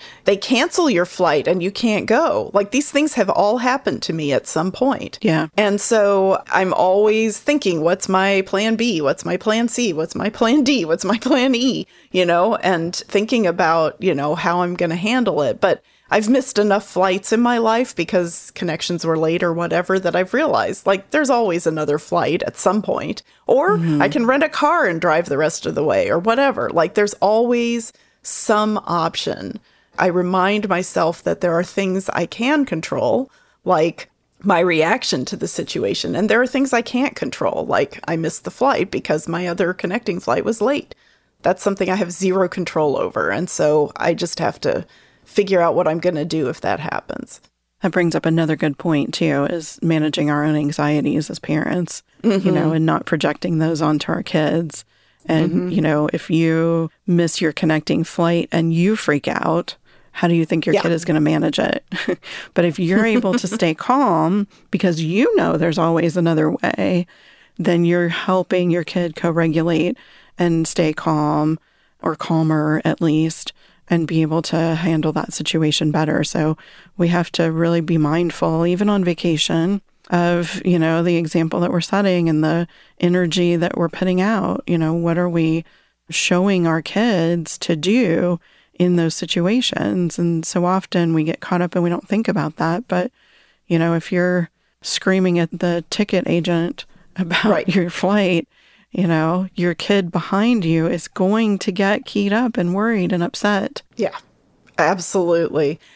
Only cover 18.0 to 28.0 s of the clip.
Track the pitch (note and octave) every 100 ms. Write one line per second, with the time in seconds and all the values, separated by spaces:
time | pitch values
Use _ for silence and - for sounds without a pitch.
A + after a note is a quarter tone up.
18 | E3 F#3 E3+ - - - F3 D#3+ - E3+
19 | E3 D#3+ D#3+ E3+ F3 E3 E3+ E3 F3+ F#3+
20 | F3+ F3 F#3 B3 D#4 A2+ F#2+ - - G3
21 | - D4 C4+ A#3+ A3 F3 E3 D#3+ D3+ D3+
22 | - F3 C3 E3 - - F#3+ G#3 - -
23 | D3+ - - _ - B3+ F4 G#4 C4+ D4+
24 | D4 D4 A#3 C#4 - - D4 E4+ A#3 E3
25 | E3+ D#3 E3+ C#3 D#3 - - D#3 D3+ G2+
26 | F3+ D#3 G#3 A#3+ C#4 - A#2 E3+ E3+ G#3
27 | G3+ - F#3+ A3 A#3+ A#3+ A#3 A#3 A3+ -